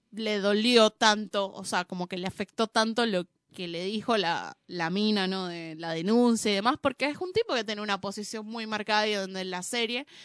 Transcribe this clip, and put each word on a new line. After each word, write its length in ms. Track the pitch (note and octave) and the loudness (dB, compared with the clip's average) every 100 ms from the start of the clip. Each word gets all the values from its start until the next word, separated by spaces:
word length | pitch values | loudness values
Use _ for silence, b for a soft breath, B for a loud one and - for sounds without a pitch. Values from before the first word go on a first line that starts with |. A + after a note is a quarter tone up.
| _ | _
le 280 | G#3 A3 G#3 | -6 -2 0
dolió 520 | G3 G#3 A#3 A#3+ G#3+ | 2 4 6 8 6
tanto, 600 | - A3 G#3 G#3 G3+ G3 | 6 4 4 0 -4 -4
o 140 | - F#3+ | -6 -4
sea, 180 | G3 | -2
como 240 | F3+ F#3 F3 | -2 -4 -4
que 80 | F#3 | -4
le 100 | F#3 | -6
afectó 400 | - G3+ - A3 | -6 -6 -2 0
tanto 380 | A3+ A3 A3+ A#3 | 2 2 2 0
lo 200 | F#3 E3+ _ _ - | 0 -4 _ _ -12
que 100 | F3 | -10
le 160 | E3+ F#3+ | -6 -4
dijo 320 | G#3+ G3+ A3 | -4 0 0
la, 380 | E3+ D3+ F2 - - | 2 -2 -6 -14 -12
la 240 | F3 E3 | -6 -2
mina, 340 | F#3+ G#3+ G#3 F#3 | 2 2 2 0
¿no? 220 | F#3+ F3+ | -2 -6
De 260 | E3+ E3 D#3 | -8 -10 -10
la 100 | E3 | -6
denuncia 580 | E3 F3+ A#3 A#3+ A#3 G#3+ | -2 2 4 4 4 2
y 20 | |
demás, 220 | G3 A3+ C#4 | 0 0 0
porque 280 | C#4 - C#4 | -2 -2 -4
es 80 | D4 | -2
un 160 | F4+ | -2
tipo 220 | G4+ A#4 B3+ | -2 0 -2
que 80 | |
tiene 180 | G#3+ G#3 | -4 -6
una 180 | G#3+ G3 | -4 -4
posición 460 | G3+ G3+ G3+ A3 G#3+ | -4 -8 -10 -10 -10
muy 220 | A3+ A3 | -10 -6
marcada 400 | G#3+ G#3+ G#3+ G#3+ | -6 2 2 2
y 60 | |
donde 280 | G#3 F#3+ F#3+ | 0 -4 -6
en 80 | F#3 | -6
la 140 | F3+ | -6
serie 420 | F3+ A#3+ A3+ B3 D4 B | -4 -2 -2 -4 -8 B